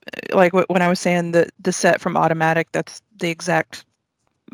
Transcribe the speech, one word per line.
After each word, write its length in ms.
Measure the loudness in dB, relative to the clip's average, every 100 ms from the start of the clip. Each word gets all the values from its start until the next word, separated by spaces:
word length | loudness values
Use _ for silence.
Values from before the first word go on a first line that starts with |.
| -18
uh, 220 | -14 -2 2
like, 160 | 4
wh-, 160 | 4 2
when 120 | 2
I 40 | 2
was 140 | 0
saying 320 | 0 0 2
the, 160 | 2 0 -2
the 140 | -6
set 280 | 0 2 2
from 160 | 0 0
Automatic, 520 | 0 2 0 0 -2
that's 320 | -6 -6 -14 _ -8
the 120 | -6
exact 540 | -6 -2 -2 -2 -10 -20 _ _ _ _ _ -12